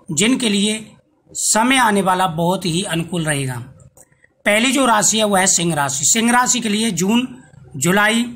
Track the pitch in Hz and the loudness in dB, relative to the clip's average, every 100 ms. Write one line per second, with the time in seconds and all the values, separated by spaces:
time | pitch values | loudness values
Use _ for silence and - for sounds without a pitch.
0 | - 156 214 262 233 202 208 220 - - | -8 -2 0 0 0 0 0 -2 -10 -20
1 | _ _ _ - - 214 240 262 226 202 | _ _ _ -6 0 2 2 4 4 2
2 | 185 180 185 160 170 185 180 165 202 165 | 2 0 0 0 -2 0 -2 -4 -2 -4
3 | 165 175 156 143 131 123 123 - - - | -4 -4 -2 -4 -4 -8 -12 -20 -20 -20
4 | - _ _ _ - 208 254 262 254 214 | -20 _ _ _ -2 0 2 2 2 2
5 | 196 220 214 190 190 180 170 151 139 - | 2 0 2 2 2 0 0 -2 -2 -2
6 | - 226 233 240 247 247 226 208 226 165 | -2 0 2 2 2 0 -2 -2 -2 -2
7 | 190 233 254 - - - - 135 170 202 | 0 0 -2 -10 -20 -20 -18 -4 0 2
8 | 208 233 240 | 2 2 -2